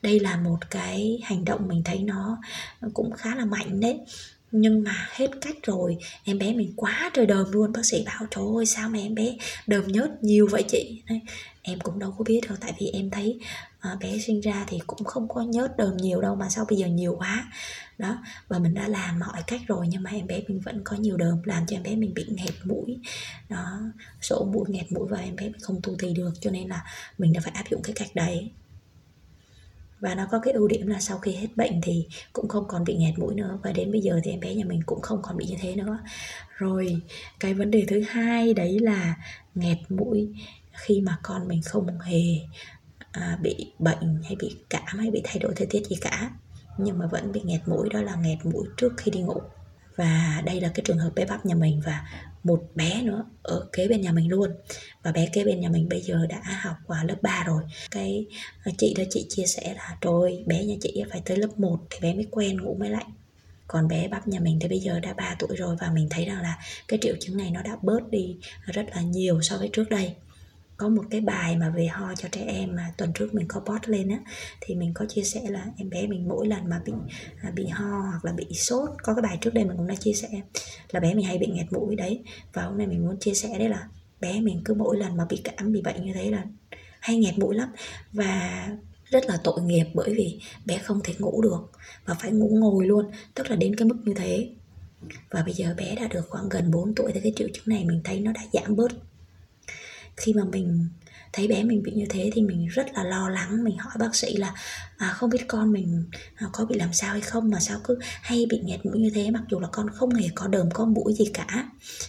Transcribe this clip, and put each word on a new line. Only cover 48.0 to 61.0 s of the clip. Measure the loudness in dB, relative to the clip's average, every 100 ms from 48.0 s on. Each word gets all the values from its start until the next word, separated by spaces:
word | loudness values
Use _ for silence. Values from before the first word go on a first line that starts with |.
là | -2 0
nghẹt | 0 0 0
mũi | -2 -4 0
trước | 0 2
khi | 0
đi | 0
ngủ. | 0 -2 -6 -14 -20 -20 -10 0
Và | 4 4 4 0 -2
đây | -2
là | -2
cái | -2 0
trường | 2
hợp | 2 0
bé | -2
Bắp | -2 0
nhà | 4
mình | 4 4 0
và | -4 -6 -12 -16 -4
một | 2 2 2 -2
bé | 0 0
nữa | 0 -2 -6 -10
ở | -4 -4 -2
kế | 0 4
bên | 4
nhà | 4
mình | 4 6
luôn. | 4 2 0 -12 -16 -16 -6
Và | 0
bé | 2 2
kế | 4
bên | 2 2
nhà | 2
mình | 2 2
bây | 0
giờ | 0 2 2
đã | -2 -6 -4
học | -4 -6 -6
qua | -2
lớp | -2 0
ba | 0 0 2
rồi. | 0 0 -8 -10
Cái, | -4 -2 -2 -4 -10 -14 -8
à, | -6 2
chị | 2 4
đó, | 0
chị | -2 -4
chia | -2 0
sẻ | 0 -4
là, | -8 -10 -4
"Trời | 2 4
ơi, | 4 2 0
bé | 0 0
nhà | -2
chị | -4 -4